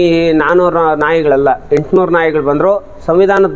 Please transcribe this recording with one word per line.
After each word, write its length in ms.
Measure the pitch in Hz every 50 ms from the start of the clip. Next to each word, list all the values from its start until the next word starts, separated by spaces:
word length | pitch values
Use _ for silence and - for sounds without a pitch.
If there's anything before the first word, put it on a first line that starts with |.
| 175 170 170 165 170 165
ನಾನೂರು 640 | 160 156 147 151 175 180 180 175 160 170 165 156 156
ನಾಯಿಗಳಲ್ಲ, 520 | 147 151 151 165 165 151 147 135 135 139 135 127 - - -
ಎಂಟ್ನೂರು 380 | 147 147 151 - 185 185 185 165
ನಾಯಿಗಳು 320 | 170 170 165 160 151 156
ಬಂದ್ರು 300 | 135 143 143 151 170 190 208 196 - - - - -
ಸಂವಿಧಾನದ 480 | - 165 180 196 190 - 196 190 170 147